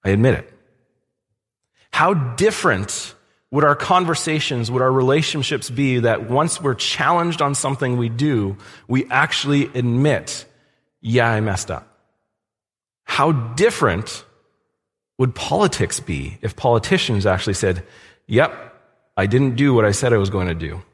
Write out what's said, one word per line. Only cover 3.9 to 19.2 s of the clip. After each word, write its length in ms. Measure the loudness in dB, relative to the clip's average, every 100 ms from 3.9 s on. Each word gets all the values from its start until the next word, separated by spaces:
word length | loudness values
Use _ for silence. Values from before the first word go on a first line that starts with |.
| 2 2 -2 -2 -2 -2 -4 -2
would 140 | 0
our 80 | 2
relationships 760 | 2 4 2 0 -4 -4 -4 -6
be 300 | -2 0 2
that 300 | 2 0 0
once 320 | 0 0 -2
we're 140 | -4 -2
challenged 680 | -4 0 2 2 0 0
on 140 | -2 -2
something 420 | -4 -2 -2 0
we 120 | -2
do, 460 | -2 0 0 -2 -6 -16 -20 -4
we 200 | -2 0
actually 540 | 0 0 -2 0 0 0
admit, 720 | -2 0 2 2 0 -4 -14 -14 _ _ _ _ _
"Yeah, 280 | -2 2 2
I 100 | 2
messed 320 | 0 -4 -6
up"? 160 | -10 -12 _ _ _ _ _ _ _ _ _ _ _ -8
How 260 | 0 0
different 920 | 0 -2 0 0 2 0 0 -4 -12 -18 _ _ _ _ _ _ _ _ -2
would 160 | -2
politics 680 | -2 -4 2 2 0 -2 -4
be 380 | -6 -6 -6 -8
if 140 | -10 -2
politicians 680 | 2 2 2 0 2 0 2
actually 280 | 0 0
said, 300 | 0 0 -2 -6 -20 -20 _ 0
"Yep, 480 | 2 2 -2 -18 -20 _ _ _
I 80 | -2